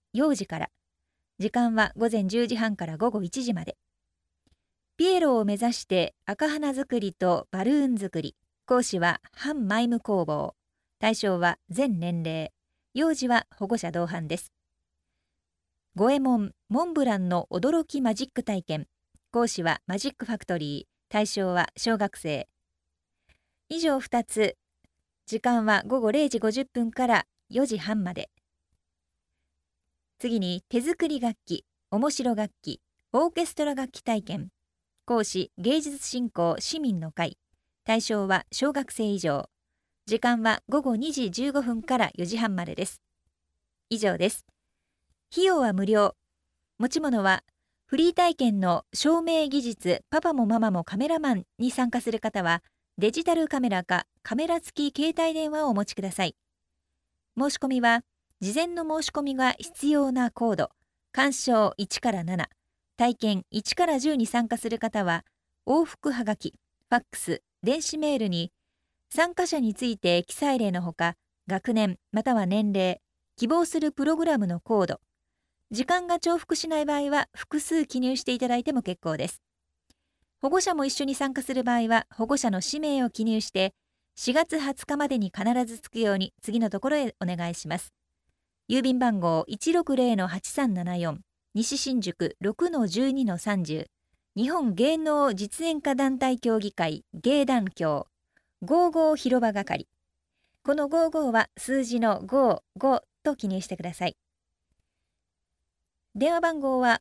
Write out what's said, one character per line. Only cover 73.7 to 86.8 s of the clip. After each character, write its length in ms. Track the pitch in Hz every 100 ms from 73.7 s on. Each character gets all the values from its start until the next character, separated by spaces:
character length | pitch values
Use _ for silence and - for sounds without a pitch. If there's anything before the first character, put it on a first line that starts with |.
| 330
る 120 | 302
プ 140 | 285 285
ロ 100 | 320
グ 100 | 330
ラ 120 | 285
ム 100 | 202
の 120 | 170
コ 220 | - 220
ー 40 | 180
ド、 140 | - _ _ _ _ _ _ _
時 160 | 220 262
間 220 | 359 349
が 120 | 339
重 180 | 339 339
複 180 | - 330
し 120 | 320
な 120 | 311
い 60 | 294
場 120 | 294
合 140 | 285
は 180 | 285 -
複 260 | - - 302
数 260 | - 320 294
記 140 | 254
入 180 | 254 262
し 60 |
て 100 | -
い 60 | 247
た 80 | 247
だ 80 | 240
い 60 |
て 100 | 240
も 80 | 269
結 200 | - 180
構 160 | 170 156
で 100 | 147
す。 140 | - _ _ _ _ _ _ _ _ _ _
保 80 | 269
護 120 | 359
者 120 | 370
も 120 | 330 277
一 60 |
緒 140 | 285 277
に 80 |
参 200 | 269 277
加 100 | 269
す 100 | -
る 100 | 262
場 120 | 247 240
合 120 | 226
は、 200 | 226 - -
保 100 | 226
護 100 | 277
者 140 | 240
の 100 | 190
氏 200 | - 294
名 240 | 311 277
を 80 | 247
記 140 | - 220
入 160 | 220
し 100 | -
て、 220 | 190 190 - _ _ _ -
四 180 | -
月 260 | 262 330 311
二 140 | 277
十 120 | 269 -
日 120 | 285
ま 100 | 294
で 100 | 262
に 140 | 196 -
必 300 | 208 247 233
ず 140 | 233
着 120 | -
く 80 | 233
よ 140 | 220
う 40 | 196
に 160 | 190 -
次 180 | - 226
の 100 | 226
と 100 |
こ 100 | 196